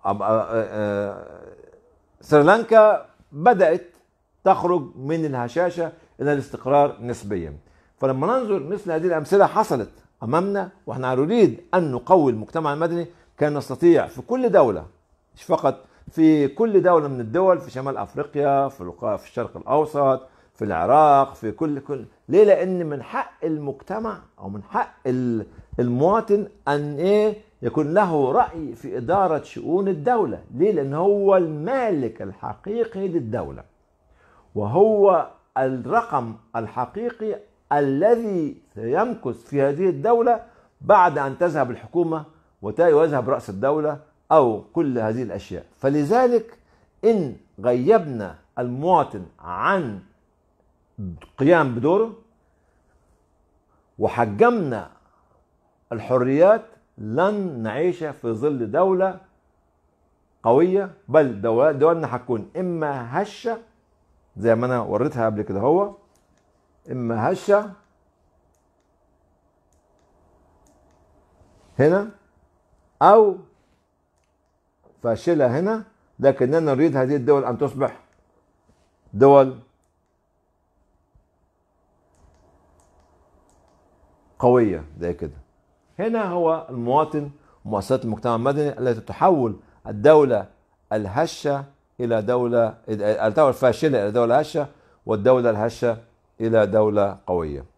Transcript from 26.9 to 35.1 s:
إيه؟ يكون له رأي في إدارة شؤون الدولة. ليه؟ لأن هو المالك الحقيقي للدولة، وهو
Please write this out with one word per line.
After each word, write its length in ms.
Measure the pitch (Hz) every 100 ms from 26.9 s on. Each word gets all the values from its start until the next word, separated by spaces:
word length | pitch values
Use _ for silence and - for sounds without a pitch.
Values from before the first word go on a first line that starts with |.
| 143
إيه؟ 400 | 180 202 214 208 _ _
يكون 320 | 120 - 147
له 380 | 175 196 156 131
رأي 440 | 180 247 165 147 113
في 220 | 139 123
إدارة 460 | 120 190 190 151
شؤون 440 | - - - 175 196
الدولة. 540 | 170 143 240 165 90 - 117
ليه؟ 160 | 190
لأن 220 | 180 135
هو 440 | 147 190 202 196 190
المالك 840 | 170 151 165 269 233 170 120 -
الحقيقي 840 | 98 98 - 117 - 226 226 190 196
للدولة، 560 | 165 117 107 78 65 - _ _ _ _ _ _ _ _ 107
وهو 720 | 104 135 214 214 202